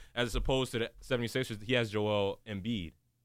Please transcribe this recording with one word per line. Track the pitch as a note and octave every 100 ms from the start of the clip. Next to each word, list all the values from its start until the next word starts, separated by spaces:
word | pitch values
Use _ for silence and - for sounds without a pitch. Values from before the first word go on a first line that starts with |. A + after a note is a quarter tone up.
| -
as | A#2 A#2+ A#2
opposed | B2+ C3+ B2+
to | A#2
the | A2+ -
seventy-sixers, | - B2 A#2 C3 B2+ G#2+
he | G#2+
has | B2 A2+
Joel | G#2 G#2+ G#2 G2 - -
Embiid, | G2+ G2 A2+ E2 - _ _